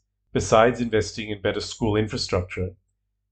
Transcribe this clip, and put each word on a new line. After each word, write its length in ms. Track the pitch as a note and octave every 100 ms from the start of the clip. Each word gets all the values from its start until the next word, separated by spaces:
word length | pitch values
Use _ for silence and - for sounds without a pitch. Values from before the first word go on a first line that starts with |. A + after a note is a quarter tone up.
| _ _ _
besides 480 | A2+ - A2 A#2+ B2
investing 500 | A#2 G#2+ G2 - G#2+
in 120 | G2+
better 180 | G#2 G2+
school 360 | - - A2 G#2+
infrastructure, 720 | G#2+ B2+ - F#2 F#2 G2 F#2 - _ _ _ _ _